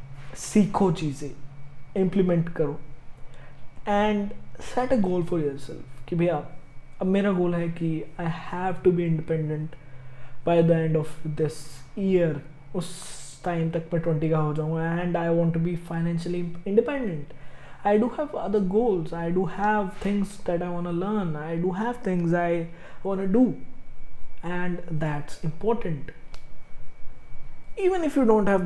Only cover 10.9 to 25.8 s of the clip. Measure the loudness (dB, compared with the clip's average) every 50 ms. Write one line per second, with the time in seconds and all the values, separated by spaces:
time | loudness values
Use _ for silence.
10.9 | 2 2 0 0 -2 -4 -4 -4 0 0 0 -2 -2 -6 -10 -10 -10 -12 -14 -10
11.9 | -6 -2 2 4 4 4 4 4 2 -2 -6 -12 -16 -16 -12 -6 -6 -4 -4 -4
12.9 | -8 -10 -10 -10 -10 -10 -12 -14 -14 -6 -4 -2 0 0 0 0 0 -2 -2 0
13.9 | -2 0 2 2 2 2 2 2 2 4 2 2 0 0 0 0 0 0 0 0
14.9 | 0 0 0 0 0 0 2 4 4 4 4 4 2 2 0 0 -2 -4 -6 -4
15.9 | -4 -2 0 0 0 -2 -2 -2 -2 -2 -2 -4 -4 -4 -2 4 4 4 4 4
16.9 | -2 -2 -2 -4 -4 -6 -8 -10 -12 -10 -10 -10 -10 -12 -14 -16 -12 -2 2 4
17.9 | 4 4 4 2 0 -4 -6 -4 -4 -6 -4 0 0 0 0 2 2 2 2 2
18.9 | 2 0 -2 -4 -4 -4 -2 0 0 0 0 0 -2 0 2 2 2 2 0 -2
19.9 | -4 -4 -2 0 0 0 -2 -2 -4 -6 -2 -2 0 0 -2 -2 -2 -2 -2 -2
20.9 | -2 -2 0 0 0 0 0 0 -2 -2 -4 -4 -2 0 0 0 0 0 -2 -2
21.9 | -2 -2 -2 0 0 2 2 2 2 2 2 2 2 0 -2 -6 -8 -12 -10 -8
22.9 | -6 -4 -2 -2 -2 0 2 4 6 6 6 6 2 -2 -4 -4 -4 -4 -4 -2
23.9 | -2 0 0 2 2 4 4 4 4 2 2 0 0 2 2 2 0 0 -2 0
24.9 | 0 0 2 2 0 -2 -2 -2 -4 -2 -2 -2 0 2 2 2 2 2